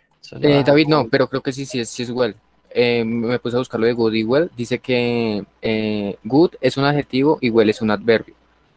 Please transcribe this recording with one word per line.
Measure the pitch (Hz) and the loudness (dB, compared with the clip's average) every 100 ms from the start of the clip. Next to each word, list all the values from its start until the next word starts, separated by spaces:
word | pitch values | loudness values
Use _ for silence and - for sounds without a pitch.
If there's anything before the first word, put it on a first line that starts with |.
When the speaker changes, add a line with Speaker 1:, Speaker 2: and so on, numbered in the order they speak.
| _ _ | _ _
Speaker 1:
Eso | - - | -20 -2
lo | 147 | 2
Speaker 2:
Eh, | |
Speaker 1:
dejo | 143 | 4
Speaker 2:
David, | 139 147 151 | 4 4 4
no, | 156 | 2
Speaker 1:
como | 117 | 2
Speaker 2:
pero | 139 131 | 0 0
creo | 135 | -2
que | 139 | -6
sí, | 131 135 | -8 -8
sí | 127 | -6
es, | 113 | -6
sí | - | -8
es | 120 | -6
Well. | 123 120 98 _ _ _ | -2 -2 -4 _ _ _
Eh, | - 120 120 | 0 0 0
me | 113 117 113 123 | -2 -2 -2 -2
puse | 123 120 | -2 -4
a | |
buscar | 127 110 | -4 0
lo | 113 | 0
de | |
Good | 120 113 | 2 0
y | 110 | 0
Well. | 110 135 175 120 | 0 0 0 -4
Dice | 117 123 | -6 -6
que, | - 127 120 120 117 104 98 _ | -2 -2 0 0 -2 -4 -8 _
eh, | 113 110 107 107 101 - | -4 -2 -2 -4 -6 -8
Good | 107 135 180 - | -2 2 2 0
es | 127 139 | -2 0
un | |
adjetivo | 139 143 - 127 143 156 | 0 0 -2 0 0 0
y | 127 | 2
Well | 113 104 | 2 2
es | - | 2
un | 110 | -2
adverbio. | 104 113 110 - _ _ _ _ | 0 2 0 -2 _ _ _ _